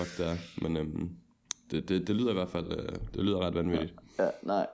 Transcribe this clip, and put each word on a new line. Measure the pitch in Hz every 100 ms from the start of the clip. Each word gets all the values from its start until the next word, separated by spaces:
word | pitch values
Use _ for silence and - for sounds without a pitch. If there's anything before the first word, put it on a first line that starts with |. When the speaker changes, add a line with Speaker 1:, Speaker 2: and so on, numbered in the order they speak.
Speaker 1:
fuck | 85 -
det | 85
er, | 85 - -
men, | 82 82
øhm, | 78 78 87 85 - _ - - -
det, | 80 -
det, | 92 90
det | 110
lyder | 120
i |
hvert | 95 90
fald, | 85 82
øh, | - - - -
det | -
lyder | 98 95 90
ret |
vanvittigt. | 85 85 82 80 - - -
Speaker 2:
Ja, |
ja, | 95 -
nej, | - 98 -